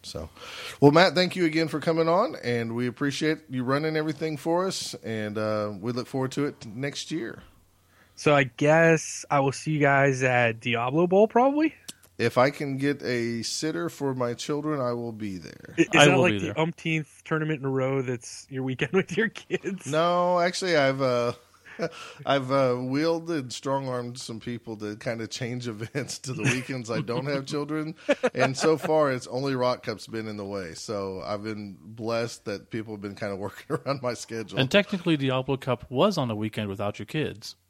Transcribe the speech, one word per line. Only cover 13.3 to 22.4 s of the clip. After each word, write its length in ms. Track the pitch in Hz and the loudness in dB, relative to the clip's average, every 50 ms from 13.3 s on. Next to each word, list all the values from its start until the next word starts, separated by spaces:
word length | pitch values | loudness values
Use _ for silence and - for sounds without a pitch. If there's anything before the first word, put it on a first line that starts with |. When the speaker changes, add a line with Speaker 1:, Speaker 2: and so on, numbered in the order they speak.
| 117 117 110 | -4 -4 -4
Speaker 1:
sitter 460 | - - - 156 156 160 170 170 160 | -6 -6 -4 -4 -4 -4 -2 -4 -6
for 240 | - - 143 139 135 | -6 -4 -4 -4 -2
my 200 | 131 123 120 120 | -2 -2 -4 -4
children, 460 | - - - 151 147 147 156 156 139 | -6 -4 -4 -4 -2 -2 -2 -2 -2
I 120 | 127 123 120 | -2 -2 -2
will 200 | 120 120 117 110 | -2 -4 -8 -8
be 240 | 107 107 104 95 | -6 -6 -6 -6
there. 380 | 90 76 - - - - - - | -8 -10 -14 -18 -18 -20 -12 0
Speaker 2:
I-, 40 | - | 0
is 60 | 165 - - | 0 4 8
Speaker 3:
I 100 | 151 147 | 8 8
Speaker 2:
that, 100 | 147 - | 8 8
Speaker 3:
will 60 | - 170 | 6 4
Speaker 2:
like, 100 | - - | 4 2
Speaker 3:
be 60 | 202 | 2
Speaker 2:
the 60 | - | -2
Speaker 3:
there. 120 | - - 156 | -2 0 0
Speaker 2:
umpteenth 600 | 160 170 170 - - 165 160 160 147 _ - - _ | -2 -2 -2 -6 -4 -2 -2 -2 -2 _ -14 -20 _
tournament 360 | - 170 156 156 156 156 131 | -4 -2 -2 0 -2 -4 -2
in 40 | 135 | -2
a 40 | 139 | -2
row 320 | 131 131 131 131 135 135 | 0 0 0 2 0 0
that's 440 | 127 123 127 117 - - - - - _ | 0 -2 -4 -6 -6 -14 -16 -18 -16 _
your 140 | 139 131 131 | -8 -4 -4
weekend 280 | 131 131 - 147 139 | -4 -2 -2 -4 0
<laughs> 20 | - | 2
with 220 | 190 190 - 180 | 0 0 2 0
your 140 | - 226 220 | -2 -2 -2
kids? 580 | - - - _ 165 180 - 180 196 185 - | -2 -10 -10 _ -8 -6 -4 -6 -8 -8 -6
Speaker 1:
No, 520 | 135 147 156 165 175 175 175 175 175 180 175 | -2 0 2 2 4 2 2 2 2 2 2
actually, 360 | 170 180 175 - 190 185 170 | 2 0 0 -2 0 2 4
I've, 240 | 151 139 135 135 135 | 4 4 4 2 2
uh, 300 | 139 127 123 120 120 120 117 - _ _ _ _ _ - - - | 2 2 2 2 2 0 -2 -4 _ _ _ _ _ -20 -8 -8
<laughs> 460 | 180 - - - - - - - 139 | -8 -8 -8 -12 -18 -18 -18 -10 -2
I've, 260 | - 135 139 | 0 0 0